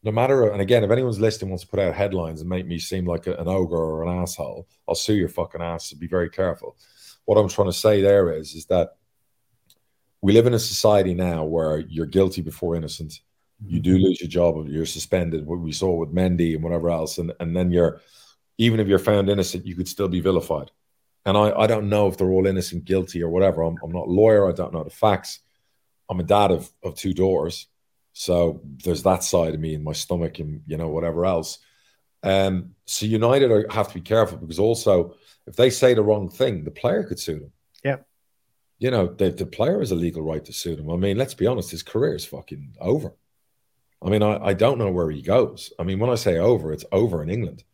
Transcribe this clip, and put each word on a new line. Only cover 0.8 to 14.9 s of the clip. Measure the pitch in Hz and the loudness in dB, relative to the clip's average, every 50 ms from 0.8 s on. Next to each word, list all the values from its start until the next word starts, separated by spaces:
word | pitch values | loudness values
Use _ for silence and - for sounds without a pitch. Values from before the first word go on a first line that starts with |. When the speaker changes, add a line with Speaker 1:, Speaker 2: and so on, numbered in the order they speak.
| 107 | 4
Speaker 1:
if | 95 | 4
anyone's | 113 123 131 123 110 98 | 2 2 2 -2 -2 0
listening | 107 113 104 - - 95 | 0 0 0 -2 -8 -8
wants | 95 87 - | -8 -8 -10
to | _ | _
put | - 98 | -2 -2
out | 98 90 85 | 0 0 0
headlines | 98 101 101 95 92 85 82 82 78 | -2 -2 -2 -2 -4 -4 -6 -8 -10
and | 80 87 | -8 -6
make | 90 90 92 | -6 -6 -6
me | 85 87 82 | -6 -8 -8
seem | 80 - - 92 92 | -6 -6 -6 -4 -4
like | 87 85 85 - 92 | -2 -4 -4 -4 -6
a, | 82 | -6
an | 71 78 87 | -6 -4 -2
ogre | 92 98 92 80 82 82 | 0 0 0 0 0 -2
or | 80 80 80 78 82 | -2 -2 -2 -4 -4
an | 87 87 90 | -4 -2 -4
asshole, | 90 85 - - 76 65 - - 92 _ _ _ _ - | -4 -6 -6 -8 -10 -10 -10 -12 -16 _ _ _ _ -4
I'll | 85 | -4
sue | - - - 107 | -4 0 0 2
your | 101 90 80 | 2 2 0
fucking | - - 85 - - - | -2 -6 -6 -6 -6 -8
ass, | 85 85 85 82 - - | -8 -6 -8 -8 -10 -14
so | - 73 | -14 -12
be | 85 85 | -10 -4
very | 90 90 87 85 | -2 -2 -2 -2
careful. | - - 95 90 80 - - - - _ _ _ _ _ - - - _ _ | -2 -4 -4 -4 -4 -6 -12 -18 -18 _ _ _ _ _ -20 -20 -20 _ _
What | - 101 104 | 2 4 4
I'm | 104 92 | 4 2
trying | - - 101 92 | 2 0 0 0
to | 92 | 0
say | - - 110 107 101 | 2 2 2 4 4
there | 98 98 101 101 95 85 80 | 4 6 6 6 4 2 0
is, | 78 78 76 - | -4 -8 -12 -16
is | 80 78 | -18 -4
that | _ 95 90 82 - - _ _ _ _ _ _ _ _ _ _ _ _ _ _ _ _ _ _ _ _ _ _ _ _ _ | _ 2 2 2 0 -4 _ _ _ _ _ _ _ _ _ _ _ _ _ _ _ _ _ _ _ _ _ _ _ _ _
we | - 95 101 | 2 6 8
live | 117 117 123 | 8 8 8
in | 123 | 4
a | 110 | 2
society | - - 104 - - 110 107 101 95 92 90 | -2 -2 -6 2 4 6 6 6 4 2 0
now | 85 92 90 85 80 78 | 0 0 0 0 -2 -2
where | 78 80 82 80 78 78 78 | -2 -2 0 0 0 -2 -2
you're | 78 82 82 80 82 | -4 -6 -6 -6 -6
guilty | 73 - 95 95 92 90 - | 0 4 4 4 4 2 -4
before | 82 78 76 - - 87 85 | -8 -8 -8 -6 -4 -4 -4
innocent. | 85 80 73 - - 82 76 - - _ _ _ _ _ _ _ _ 107 | -4 -6 -8 -10 -10 -12 -12 -14 -18 _ _ _ _ _ _ _ _ -12
You | 98 - 113 | -6 -4 -2
do | - 85 92 | 2 4 4
Speaker 2:
Mm-hmm. | 95 98 | 6 6
Speaker 1:
lose | 95 87 - | 4 2 0
your | 90 82 | -4 -4
job, | 78 87 87 85 80 78 78 73 | 0 2 2 2 2 0 -6 -6
you're | 71 80 82 | -4 -4 -4
suspended, | 78 | -4